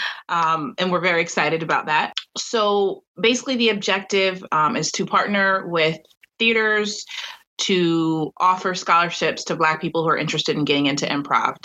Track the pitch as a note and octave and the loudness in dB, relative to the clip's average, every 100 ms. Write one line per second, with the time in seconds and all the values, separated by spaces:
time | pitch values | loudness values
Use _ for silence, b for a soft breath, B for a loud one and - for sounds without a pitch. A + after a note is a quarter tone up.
0 | B B B E3+ D#3+ D#3+ C#3 - C3+ F3 | B B B 0 2 0 -2 -4 -2 0
1 | F3+ E3 E3+ - D3+ D#3+ D#3 C#3 - D3+ | 2 0 0 0 0 0 0 -2 0 0
2 | - - - - - A#3 G#3 G3+ G3 G3 | -2 -6 -10 -10 -4 0 2 2 0 -2
3 | _ - A3 B3 - B3 A3+ G3+ G3 G3 | _ -2 0 0 -2 0 2 0 0 -2
4 | F#3+ G3 F#3+ F#3 - D#3 D3+ D3 D#3 - | 0 0 0 -2 -2 0 2 0 -2 -2
5 | E3+ F#3+ - G3+ G3 F#3+ F3 E3+ D#3 D#3+ | 0 0 0 2 2 0 0 0 2 0
6 | - _ _ - A3+ A3+ G#3+ G#3+ G#3 - | -10 _ _ -2 2 2 2 0 -2 -6
7 | - B B B B - - F#3 E3+ E3 | -10 B B B B -6 0 2 2 2
8 | D#3+ D#3+ D3+ - F#3 F#3 F#3+ F3+ - E3+ | 2 0 -2 0 2 2 -2 -2 2 2
9 | E3+ - D#3+ D3+ - E3 D#3 D#3 E3 E3 | 2 0 -2 -2 -4 0 0 0 -2 0
10 | D#3+ C#3+ D3+ D#3 - D3 D3 C#3+ C#3+ C#3 | 2 0 0 -2 -2 0 2 2 2 0
11 | C#3 C#3+ C#3+ A#2+ - - | -2 -4 0 0 0 -2